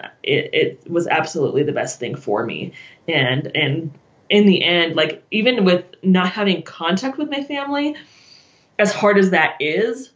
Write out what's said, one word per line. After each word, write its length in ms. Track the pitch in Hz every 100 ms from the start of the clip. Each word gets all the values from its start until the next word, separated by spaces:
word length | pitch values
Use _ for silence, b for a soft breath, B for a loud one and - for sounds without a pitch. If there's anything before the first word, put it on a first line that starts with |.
| - -
it, 280 | - 139 -
it 360 | 156 - - -
was 160 | 170 170
absolutely 560 | 156 - 165 131 139
the 100 | 147
best 280 | 120 - -
thing 160 | 117 -
for 300 | - 104 113
me. 260 | 78 98 B B B -
And, 480 | 151 127 131 151
and 380 | 156 147 156 160 - _ _ -
in 160 | 208 202
the 180 | 185
end, 320 | 170 175 165 160
like, 260 | 156 - _
even 360 | 214 233 240 185
with 180 | 175 - -
not 280 | 190 185 185
having 320 | 214 202 170
contact 560 | - - 165 190 269 269
with 100 | 294
my 140 | 277
family, 500 | 277 285 277 285 294 302 B B B B B B B -
as 120 | 202
hard 280 | - 208 202
as 120 | 190
that 260 | 170 156 -
is 500 | 151 170 233 233 -